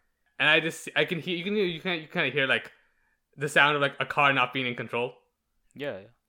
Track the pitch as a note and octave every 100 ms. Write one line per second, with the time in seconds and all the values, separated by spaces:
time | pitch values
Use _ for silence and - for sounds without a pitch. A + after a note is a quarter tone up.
0 | _ _ _ - C#3+ D#3+ D#3+ - - C#3+
1 | D3+ E3+ F3 F3 F#3 G#3+ F3+ D#3+ F#3 E3+
2 | D#3 F3+ C3+ C#3 C3 A#2 - _ _ _
3 | _ _ _ - D3 E3 D3 D3 C#3 -
4 | B2+ D3+ C#3+ C3+ B2 C3 B2 B2 A2+ A#2+
5 | B2+ - _ _ _ _ _ B2 C#3+ G2
6 | A2 _